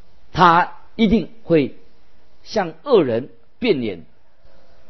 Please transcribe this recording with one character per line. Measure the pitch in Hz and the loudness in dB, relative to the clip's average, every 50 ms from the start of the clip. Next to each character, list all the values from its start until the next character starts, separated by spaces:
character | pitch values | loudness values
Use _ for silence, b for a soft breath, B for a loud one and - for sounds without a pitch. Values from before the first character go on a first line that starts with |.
| - - - - - - | -16 -16 -16 -16 -14 -6
他 | - 143 180 175 165 170 175 - - - - - - | 2 4 6 6 6 6 4 0 -4 -12 -16 -10 -2
一 | - 226 208 | 2 4 4
定 | 165 - 156 - - - - | 4 4 2 -2 -8 -10 0
会 | - 170 160 139 117 - - - - - - - - - - - - - - - | 2 4 4 4 2 -2 -10 -14 -14 -14 -14 -14 -14 -14 -14 -14 -14 -14 -14 -14
向 | - - 220 190 165 160 - - | -6 -4 -4 -4 -4 -6 -10 0
恶 | 285 269 208 160 | 4 4 6 6
人 | 127 113 113 135 - - - - - - - | 4 2 -2 -2 -4 -10 -18 -20 -20 -10 -2
变 | 220 247 185 135 | 0 0 2 2
脸。 | 120 107 92 85 82 - - - - - - - - - - - - - - - - | 0 -4 -6 -8 -12 -16 -18 -18 -18 -18 -18 -18 -16 -14 -14 -14 -14 -14 -14 -14 -14